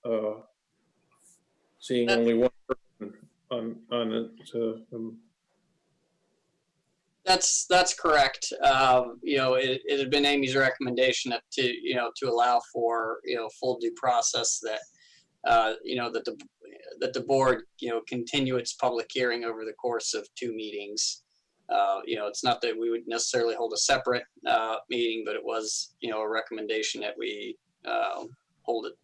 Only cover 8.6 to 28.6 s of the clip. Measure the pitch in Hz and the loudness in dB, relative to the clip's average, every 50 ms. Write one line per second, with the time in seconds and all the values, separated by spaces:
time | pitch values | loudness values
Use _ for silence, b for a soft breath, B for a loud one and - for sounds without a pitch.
8.6 | - 139 135 131 135 131 127 127 127 120 117 120 - - 147 135 131 131 131 127 | 4 4 6 6 6 8 6 6 6 2 -6 -8 -4 0 2 2 4 4 4 4
9.6 | 135 131 131 135 - - 143 139 139 131 139 143 143 143 143 139 135 131 131 139 | 4 2 0 -2 0 0 0 0 0 2 2 4 4 4 4 4 2 2 2 4
10.6 | 135 131 131 - 139 127 123 123 131 131 120 - - 131 120 113 _ _ - - | 4 4 2 0 -4 -2 2 2 2 2 2 0 -2 -4 -4 -6 _ _ -4 0
11.6 | 131 123 120 - - - 127 123 120 113 - - - 127 117 117 120 123 123 117 | 0 0 0 -2 -4 -2 0 0 0 -2 -4 -4 -2 0 2 4 4 4 4 2
12.6 | 120 - - 123 117 117 117 117 113 110 113 - - - 127 117 113 110 - - | 2 -2 -4 -2 0 0 0 0 -2 -2 -4 -6 -4 -4 -4 -4 -4 -6 -8 -4
13.6 | - 127 123 117 117 117 117 - - 127 120 117 117 - - 120 117 117 - - | -2 -2 -2 0 -2 -4 -4 -2 0 2 2 2 2 0 0 0 -2 -2 -2 -2
14.6 | 113 113 107 107 - - b b b b b b b b _ _ - - 117 113 | -4 -4 -6 -6 -8 -12 b b b b b b b b _ _ 0 4 4 4
15.6 | 113 110 110 - - - - 123 120 120 117 113 - - 113 - - - _ _ | 4 2 0 -4 -6 -6 -4 -4 -4 -4 -4 -4 -4 -4 -8 -8 -14 -20 _ _
16.6 | - - - - - - - - - 127 - 131 117 - 135 135 135 131 127 113 | -20 -20 -20 -20 -18 -18 -10 -4 -4 -4 -4 -4 -2 0 2 4 4 4 4 2
17.6 | - - _ _ - 120 117 113 113 - - 123 117 120 - 147 135 131 127 123 | -2 -14 _ _ -6 -4 -4 -4 -4 -4 -6 -6 -6 -2 0 0 0 2 0 -2
18.6 | 120 - - - - 127 117 113 117 - - 135 127 123 117 120 120 117 110 110 | -2 -4 -6 -2 -2 -2 0 -2 -4 -4 -2 0 0 0 0 -2 -4 -6 -6 -6
19.6 | 110 110 104 _ - 123 120 113 - - - 107 104 - _ - - 120 110 110 | -8 -10 -12 _ -4 -2 -2 -2 -4 -4 -4 -6 -6 -8 _ -8 -8 -6 -6 -6
20.6 | 110 107 104 104 101 101 104 113 - - - - _ _ _ _ _ _ _ _ | -8 -8 -8 -10 -10 -8 -6 -4 -4 -4 -4 -8 _ _ _ _ _ _ _ _
21.6 | _ _ - 101 101 98 98 98 - - - 110 104 104 101 - - 127 120 - | _ _ 0 2 2 2 0 -2 -2 -6 -4 -4 -4 -6 -6 -4 -2 -2 0 0
22.6 | - 120 113 113 113 117 117 117 117 - 113 117 113 - - 123 117 117 110 104 | -2 -4 -2 -2 -2 -2 -2 -2 -4 -4 -4 -4 -2 0 0 2 2 2 0 -2
23.6 | 117 113 107 104 - - 143 127 127 - 123 120 - _ _ - - - 120 117 | -4 -4 -2 -2 0 2 0 0 2 0 -2 -2 -2 _ _ -10 -2 0 2 2
24.6 | 113 110 110 110 - _ 127 120 120 117 113 113 107 107 107 110 - - 113 110 | 2 0 -4 -6 -6 _ -2 0 0 0 0 -2 -4 -4 -6 -6 -4 -4 -4 -4
25.6 | 110 107 - - - - _ _ - 117 110 107 110 107 110 110 110 - 113 110 | -4 -4 -6 -6 -8 -10 _ _ -8 -6 -4 -4 -2 -2 -2 -4 -4 -4 -8 -8
26.6 | 110 104 110 110 107 - - 110 107 104 104 - 117 107 104 104 104 101 - _ | -4 -2 -2 -2 -2 -2 -4 -4 -6 -8 -6 -6 -6 -6 -6 -8 -10 -10 -12 _
27.6 | _ _ _ _ _ - 117 113 113 - 92 90 - 117 127 _ _ _ _ _ | _ _ _ _ _ -4 -2 -2 0 -2 -4 -6 -10 -12 -16 _ _ _ _ _